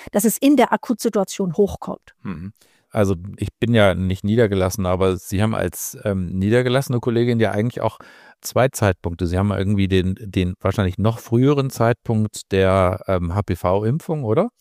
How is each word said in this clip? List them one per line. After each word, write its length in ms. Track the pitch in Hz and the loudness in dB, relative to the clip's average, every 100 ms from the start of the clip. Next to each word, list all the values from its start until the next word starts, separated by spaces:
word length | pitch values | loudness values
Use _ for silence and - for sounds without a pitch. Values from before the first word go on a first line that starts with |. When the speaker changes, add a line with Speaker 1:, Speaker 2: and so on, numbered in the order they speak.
| - | -4
Speaker 1:
dass 100 | 202 | 0
es 140 | 214 - | 0 2
in 180 | 277 285 | 4 4
der 160 | 226 | 4
Akutsituation 840 | 214 - 226 233 208 190 - 185 160 | 0 -2 -4 -2 -2 -4 -4 -4 0
hochkommt. 580 | 202 82 - - - _ | 0 -2 -10 -12 -16 _
Speaker 2:
Mhm. 320 | 107 78 95 - _ _ _ | -12 -10 -12 -16 _ _ _
Also 260 | 117 98 90 98 - | 0 0 0 -6 -8
ich 140 | 101 - | -8 -4
bin 140 | 117 | 2
ja 200 | 117 101 | 4 4
nicht 300 | 87 92 92 | 2 -2 -2
niedergelassen, 640 | 101 113 110 98 92 95 90 | 0 2 2 2 -2 -2 -2
aber 320 | 90 95 90 | 0 0 0
Sie 260 | - 95 | -4 -2
haben 100 | 110 | 0
als, 440 | 95 90 - - - 107 | -2 -4 -6 -14 -6 -4
ähm, 220 | 95 87 | -4 -4
niedergelassene 720 | 92 98 120 127 127 135 123 | -2 2 2 2 -2 -2 -2
Kollegin 400 | 123 113 120 117 | 0 0 0 0
ja 100 | 107 | 0
eigentlich 300 | 104 120 - | 0 -4 -2
auch 180 | 110 - - - - _ | -4 -6 -20 -20 -20 _
zwei 300 | - 110 131 | -4 0 0
Zeitpunkte. 580 | - 104 90 87 85 87 | 2 0 0 -6 -4 -2
Sie 100 | 90 | 0
haben 140 | 101 | 0
irgendwie 380 | 95 98 101 95 | 0 0 0 2
den, 260 | 95 90 95 | 2 0 -4
den 360 | 104 95 90 92 | -4 -2 -2 -2
wahrscheinlich 360 | 101 98 95 92 | -2 0 -2 0
noch 220 | 107 117 | -2 -2
früheren 500 | - 117 135 143 135 | -2 2 4 2 -2
Zeitpunkt 800 | - 117 120 - 110 107 - - | 0 0 0 -2 -2 -2 -6 -2
der, 500 | 95 95 95 90 95 - | 2 4 4 2 0 -2
ähm, 280 | 92 87 98 | -2 0 -4
H-P-V-Impfung, 880 | 98 90 90 98 110 151 - 156 | -2 -2 0 0 0 -4 -4 -6
oder? 280 | 120 123 233 - | 0 0 0 -6